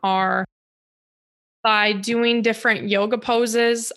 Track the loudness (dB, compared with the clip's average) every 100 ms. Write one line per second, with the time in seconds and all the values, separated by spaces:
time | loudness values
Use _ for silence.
0 | -2 0 0 -2 -4 _ _ _ _ _
1 | _ _ _ _ _ _ 0 2 2 0
2 | -2 0 2 2 0 0 -2 -2 0 0
3 | 0 -2 0 0 0 2 0 0 -4